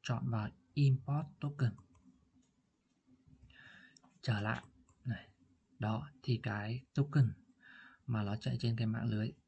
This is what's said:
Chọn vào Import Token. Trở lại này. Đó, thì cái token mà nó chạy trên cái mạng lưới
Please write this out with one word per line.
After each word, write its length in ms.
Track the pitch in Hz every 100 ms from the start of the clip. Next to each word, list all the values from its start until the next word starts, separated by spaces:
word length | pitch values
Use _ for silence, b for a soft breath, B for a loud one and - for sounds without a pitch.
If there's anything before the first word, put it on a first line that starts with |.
Chọn 280 | - 120 127
vào 200 | 113 107 - _
Import 540 | - 139 131 - 147 - -
Token. 320 | 147 143 123 98 - - - _ _ _ _ _ _ _ _ _ _ - - - - B B B B B B _
Trở 200 | - 104
lại 220 | 107 117 - _ - _
này. 260 | 123 101 - _ _ _ _ _
Đó, 300 | 107 113 143 -
thì 160 | - 113
cái 420 | - 104 104 123 -
token 400 | - 143 147 117 - - _ B B B B
mà 180 | - 110
nó 120 | 104
chạy 220 | 107 131 123
trên 160 | 117
cái 120 | 113 110
mạng 220 | 110 113
lưới 220 | 107 117 -